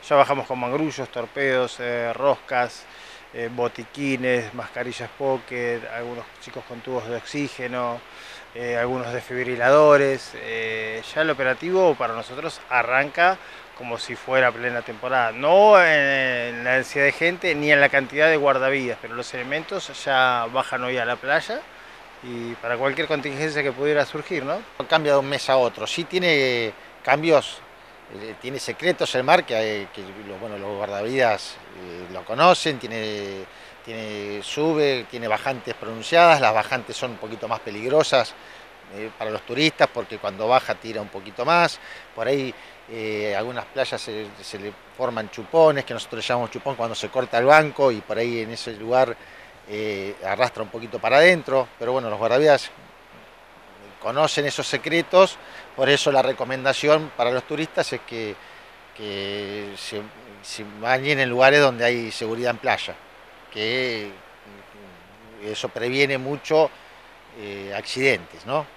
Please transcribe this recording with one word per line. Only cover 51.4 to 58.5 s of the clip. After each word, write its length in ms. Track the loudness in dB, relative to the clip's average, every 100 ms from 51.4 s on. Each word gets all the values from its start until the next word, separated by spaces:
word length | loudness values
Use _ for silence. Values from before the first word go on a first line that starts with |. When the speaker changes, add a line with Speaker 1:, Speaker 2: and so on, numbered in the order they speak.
| 2 0 0 -6
Speaker 2:
pero 140 | -2
bueno, 180 | -2 -2
los 80 | -2
guardavidas 520 | 2 4 6 6 2 -16 -20 -20 -20 -20 -20 -20 -20 -20 -20 -20 -20 -10
conocen 420 | -4 0 0 2
esos 220 | -2 -4 -4
secretos, 720 | -4 -2 -2 4 6 6 2 -18 -20 -16
por 140 | 0 4
eso 240 | 4 4
la 80 | 2
recomendación 880 | 2 -2 -6 -2 -2 0 4 2 2 -2
para 140 | 0
los 140 | 0
turistas 460 | -4 -8 -6 -4 -4
es 80 | -6
que, 340 | -10 -10 -8 -10 -16